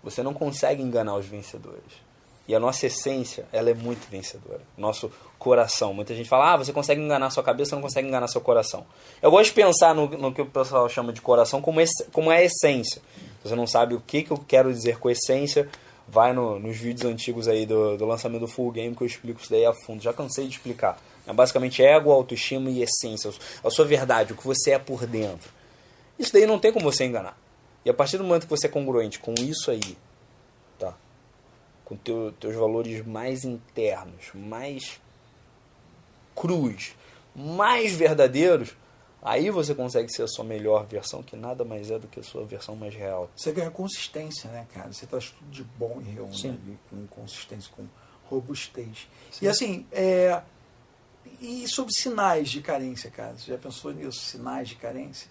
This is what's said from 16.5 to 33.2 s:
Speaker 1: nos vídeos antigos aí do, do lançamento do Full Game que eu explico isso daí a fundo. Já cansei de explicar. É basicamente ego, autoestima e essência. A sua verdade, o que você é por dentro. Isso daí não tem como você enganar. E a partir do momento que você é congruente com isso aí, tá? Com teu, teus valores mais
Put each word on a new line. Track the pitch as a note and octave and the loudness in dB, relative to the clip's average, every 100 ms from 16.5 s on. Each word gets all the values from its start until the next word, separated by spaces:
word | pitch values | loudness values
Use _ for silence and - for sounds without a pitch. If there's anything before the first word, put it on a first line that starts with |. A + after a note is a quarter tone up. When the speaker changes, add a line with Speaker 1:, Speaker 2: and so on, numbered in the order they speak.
| G2+ | -4
Speaker 1:
nos | G#2+ A2+ | -6 -6
vídeos | A#2+ A#2+ A#2+ | -6 -4 -4
antigos | A#2 - A#2 A2+ | -4 -6 -4 2
aí | A2 G#2+ | 2 2
do, | A2 G#2+ G#2 | 2 2 0
do | G#2+ | -2
lançamento | A2+ C3 A#2 | -2 -4 -6
do | A#2 | -8
Full | - B2 | -4 -6
Game | A2+ A#2 A#2+ | -4 -8 -4
que | |
eu | B2 | -6
explico | A#2 A#2 A#2 | -6 -12 -12
isso | - | 0
daí | A2 A2+ | 4 4
a | A2+ - | 2 -6
fundo. | A2 | -6
Já | A2+ | -4
cansei | A#2+ C#3+ - C3+ | -4 -6 -6 -6
de | C3 | -8
explicar. | B2+ A#2 G2+ F2 - - - | -10 -4 -2 -4 -14 -20 -6
É | |
basicamente | A2 B2+ C3+ B2+ B2+ | 4 4 4 -2 6
ego, | C3 D#3 D3+ | 8 8 8
autoestima | C#3 C3 A#2 - C3+ C3 | 6 4 -4 -4 -4 -4
e | B2+ | -2
essência. | A#2+ - A#2+ A2 G#2 - - - | 0 -2 -2 -6 -8 -10 -16 -4
A | A2+ | -2
sua | - D3 | 2 4
verdade, | D3 C3 A#2 A2 | 4 4 2 2
o | A2 | -2
que | C3 | -2
você | C3 - | 0 4
é | C3+ | 2
por | C3+ B2 A#2+ | 0 -8 -4
dentro. | A2+ G#2 E2+ - - _ _ _ _ _ _ | -4 -4 -8 -16 -20 _ _ _ _ _ _
Isso | A#3+ | 4
daí | G3+ G#3+ | 6 8
não | G#3+ | 6
tem | G#3+ | 4
como | A3 D#3 | 4 2
você | B2+ B2+ | 2 0
enganar. | A#2 F#2+ - _ _ _ _ B2 | -2 -8 -14 _ _ _ _ -2
E | |
a | |
partir | B2 C#3 F#3+ | 2 2 0
do | |
momento | F#3+ E3+ | 0 0
que | E3 | 2
você | D3+ C#3+ | -2 0
é | |
congruente | D3 C3+ B2 A2 - | -2 0 0 0 -6
com | - A#2 | -6 -4
isso | B2+ D#3 - | -4 -4 -2
aí, | A#2 G2+ F2+ _ _ _ _ _ _ _ _ | -2 -4 -10 _ _ _ _ _ _ _ _
tá? | F#2 E2+ _ _ _ _ _ _ _ _ - | -12 -12 _ _ _ _ _ _ _ _ -20
Com | G#2+ | -16
teu, | - A2+ A2 G#2 | -8 -6 -6 -10
teus | G#2+ A2 | -10 -2
valores | A2 A2+ A#2 A2 A2+ | 0 0 -4 -8 -10
mais | A2 | -8